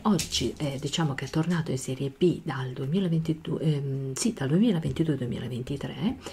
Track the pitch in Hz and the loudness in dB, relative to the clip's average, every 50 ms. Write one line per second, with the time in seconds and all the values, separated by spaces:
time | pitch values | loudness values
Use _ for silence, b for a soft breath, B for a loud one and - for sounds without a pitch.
0 | - 220 196 - - - - - - 113 - - - 139 135 131 - 139 - 175 | 2 4 4 4 2 0 -2 0 0 -2 -2 -2 -2 -2 -2 -2 -4 -2 0 0
1 | 160 143 131 - 135 131 - 160 160 170 180 165 160 - 135 127 - 131 127 - | 0 0 0 -2 -4 -2 0 0 2 2 2 0 0 0 -2 -4 -4 -4 -4 -4
2 | 139 135 - - 180 170 - - - 160 131 131 131 127 127 139 135 139 165 202 | -4 -4 0 4 4 4 4 2 -2 -6 -4 -4 -4 -6 -6 -4 -2 0 0 2
3 | 190 170 165 160 160 - 160 - - 165 151 - - 160 147 139 143 135 135 135 | 2 2 2 2 2 0 -2 -4 -4 -4 -2 0 2 2 2 2 0 -2 -2 -2
4 | 135 135 131 - - 226 - - 139 131 156 190 233 247 185 160 160 143 127 - | -4 -4 -4 -2 -2 -2 0 0 0 2 4 6 6 6 4 2 0 0 0 2
5 | 160 160 143 131 123 117 - - 123 123 127 120 127 - 143 135 - - 214 131 | 2 2 2 0 -2 -2 -4 -4 -4 -4 -6 -6 -4 -4 -6 -4 -6 -6 -4 -2
6 | 156 233 277 - B B | 0 0 0 -2 B B